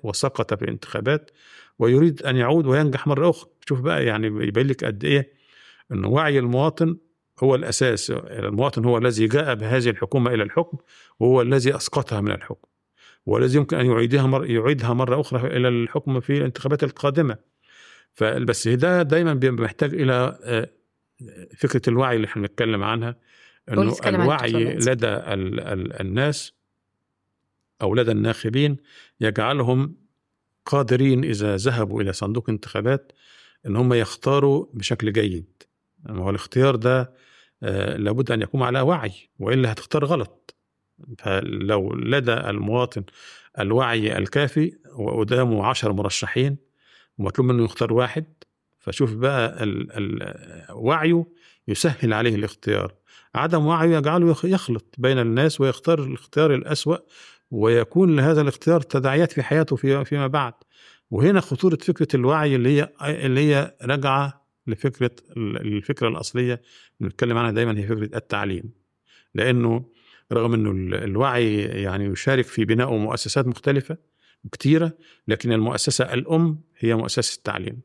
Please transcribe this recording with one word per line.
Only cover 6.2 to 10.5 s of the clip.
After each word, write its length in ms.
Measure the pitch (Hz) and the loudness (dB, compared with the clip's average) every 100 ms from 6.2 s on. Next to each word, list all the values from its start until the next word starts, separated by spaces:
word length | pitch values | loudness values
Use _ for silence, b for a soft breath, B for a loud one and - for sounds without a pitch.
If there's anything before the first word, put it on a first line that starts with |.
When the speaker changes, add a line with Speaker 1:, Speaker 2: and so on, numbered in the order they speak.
| 156 139 | 2 2
Speaker 1:
المواطن 580 | 120 127 156 160 165 170 _ _ _ - | 2 2 2 2 0 0 _ _ _ 0
هو 160 | 131 127 | 2 2
الأساس. 560 | - 113 131 110 - | 0 0 0 0 -2
المواطن 720 | 117 - 107 104 104 123 120 120 | -6 -8 -8 -4 0 0 0 2
هو 120 | 117 | 2
الذي 300 | 123 107 110 | 2 2 2
جاء 280 | 139 151 113 | 2 0 -2
بهذه 340 | 107 131 120 | 0 0 0
الحكومة 440 | 104 107 139 120 | 0 0 0 2
إلى 100 | 117 | 0
الحكم، 340 | 98 | 0